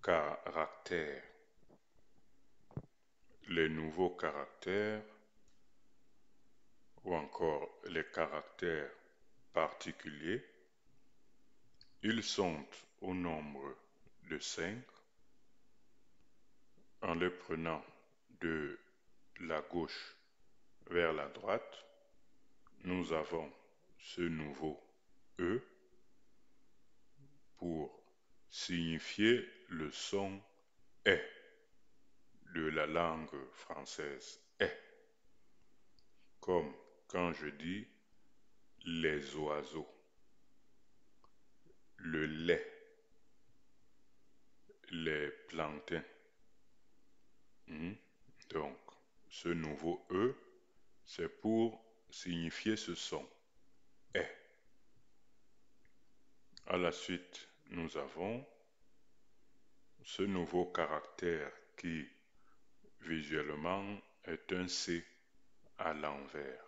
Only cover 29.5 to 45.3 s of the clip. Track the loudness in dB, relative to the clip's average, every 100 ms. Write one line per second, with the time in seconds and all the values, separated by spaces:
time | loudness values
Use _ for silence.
29.5 | -10 -6 -2 -2 -2 0 2 2 -2 -10
30.5 | -20 -20 -20 -20 4 8 8 6 -8 -18
31.5 | -20 -20 -20 -20 -20 -20 -20 -20 -18 -6
32.5 | 0 2 4 4 4 4 2 -4 -8 -10
33.5 | -14 -8 -8 -6 -4 -4 -4 -10 -16 -20
34.5 | _ 2 2 -12 -20 -20 -20 -20 -20 -20
35.5 | -20 -20 -20 -20 -20 -20 -20 -20 -8 4
36.5 | 6 4 -4 -16 -20 _ 2 2 2 -4
37.5 | -4 -4 -2 -6 -16 -20 -20 -20 -20 -18
38.5 | -18 -18 -12 -2 4 6 4 0 0 2
39.5 | 0 0 -4 -6 -12 -20 -20 -20 -20 -20
40.5 | -20 -20 -20 -20 -20 -20 -20 -20 -20 -20
41.5 | -20 -18 -18 -18 -8 0 2 2 2 6
42.5 | 6 6 -8 -18 -20 -20 -20 -20 -20 -20
43.5 | -20 -20 -20 -20 -20 -18 -18 -18 -18 -18
44.5 | -18 -18 -18 -6 0 2 4 2